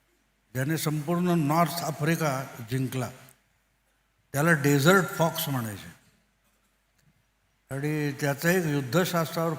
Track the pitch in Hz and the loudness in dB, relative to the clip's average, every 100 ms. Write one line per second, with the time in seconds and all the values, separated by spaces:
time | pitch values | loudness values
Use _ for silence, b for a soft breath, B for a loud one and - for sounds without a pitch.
0 | _ _ _ _ _ 127 135 160 156 151 | _ _ _ _ _ -6 -2 -2 -2 -2
1 | 143 175 180 175 143 160 170 - 143 151 | -2 0 2 2 4 4 2 0 -6 -2
2 | 151 165 156 131 131 - 113 131 127 131 | 0 0 0 -2 -6 -12 -6 -4 -4 -4
3 | 110 - - _ _ _ _ _ _ _ | -6 -10 -20 _ _ _ _ _ _ _
4 | _ _ _ 139 165 156 143 143 151 196 | _ _ _ 0 2 4 4 4 6 4
5 | 165 - 165 160 147 131 113 98 85 - | 4 0 0 0 -4 -4 -6 -10 -16 -20
6 | _ _ _ _ _ _ _ _ _ _ | _ _ _ _ _ _ _ _ _ _
7 | _ _ _ _ _ _ - 135 147 151 | _ _ _ _ _ _ -12 -6 -4 -2
8 | 147 135 143 135 165 185 160 143 127 156 | -2 -2 -2 0 2 2 2 -2 0 0
9 | 175 170 160 170 165 | 2 0 -2 -2 -4